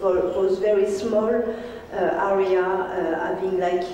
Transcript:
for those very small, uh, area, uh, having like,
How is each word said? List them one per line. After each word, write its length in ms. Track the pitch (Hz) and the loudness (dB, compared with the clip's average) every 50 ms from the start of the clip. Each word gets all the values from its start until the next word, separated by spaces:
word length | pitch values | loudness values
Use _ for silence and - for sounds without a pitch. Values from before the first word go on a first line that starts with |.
for 140 | 196 185 180 | 0 2 2
those 440 | 180 180 - - 196 190 190 190 196 | 2 2 0 0 2 2 2 2 2
very 280 | - 208 208 196 190 - | 2 2 4 4 2 2
small, 440 | 196 - 220 226 214 214 220 226 240 | 0 -2 -2 0 0 2 2 2 0
uh, 600 | 240 233 226 - - - - - - - - - | 0 0 -2 -4 -6 -8 -10 -12 -14 -14 -10 -4
area, 680 | 196 180 165 - - 196 196 196 196 190 185 185 185 185 | -2 0 0 0 0 0 0 2 2 2 2 2 2 2
uh, 720 | 185 190 185 185 - - 190 170 160 160 160 160 - 185 | 2 0 -2 -2 -4 -4 -2 -2 -2 -2 -2 -2 -4 -4
having 240 | 185 190 190 185 180 | -2 -2 -2 0 0
like, 260 | 180 175 180 180 175 - | 0 0 0 0 -2 -4